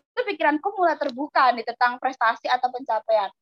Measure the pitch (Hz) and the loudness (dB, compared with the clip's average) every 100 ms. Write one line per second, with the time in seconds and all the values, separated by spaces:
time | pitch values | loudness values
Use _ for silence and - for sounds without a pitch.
0 | _ - 415 339 311 302 381 415 349 294 | _ -6 -4 0 0 0 -2 0 0 0
1 | 285 240 294 330 262 240 226 226 247 247 | -4 -6 -4 2 2 2 -2 0 0 0
2 | 254 277 226 220 - 381 254 254 262 220 | -6 0 0 0 0 0 -2 -4 -4 -4
3 | - 220 190 - | 0 0 0 -6